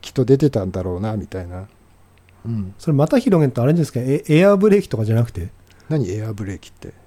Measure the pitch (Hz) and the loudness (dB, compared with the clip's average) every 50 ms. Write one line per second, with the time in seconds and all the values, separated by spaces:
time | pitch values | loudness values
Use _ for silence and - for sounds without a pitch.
0 | - - - - 131 117 135 135 - 143 - 110 95 92 90 95 90 90 90 90 | -18 -8 -4 -4 2 4 4 4 4 0 0 0 -4 -2 -4 -6 -6 -6 -6 -4
1 | 101 110 110 107 - - - 95 - 92 90 92 95 - _ _ _ _ _ _ | -4 -4 -6 -6 -8 -8 -10 -12 -12 -10 -12 -14 -16 -16 _ _ _ _ _ _
2 | _ _ _ _ _ _ _ _ _ 117 117 110 98 92 101 - - - 151 135 | _ _ _ _ _ _ _ _ _ -8 -6 -6 -6 -8 -12 -8 -4 0 2 2
3 | 147 160 - 254 - 262 190 165 151 135 - - 117 135 156 170 156 - - 117 | 2 2 2 2 2 4 2 4 2 2 0 0 0 2 2 2 0 -2 -4 -6
4 | 120 131 139 151 - - 151 156 180 202 202 190 196 214 202 208 185 - - 110 | -2 -2 -2 -2 0 2 4 4 6 6 4 4 4 4 4 4 2 -2 -4 -4
5 | 113 107 113 113 117 117 - 87 85 98 - _ - _ - _ _ - 156 156 | -2 0 2 0 0 0 -4 -10 -12 -12 -14 _ -20 _ -20 _ _ -4 -2 -2
6 | 120 90 92 107 107 110 107 104 107 95 95 85 - - - _ - - 90 _ | -2 -2 -4 -6 -6 -8 -8 -8 -8 -10 -10 -12 -14 -20 -20 _ -20 -20 -20 _
7 | _ | _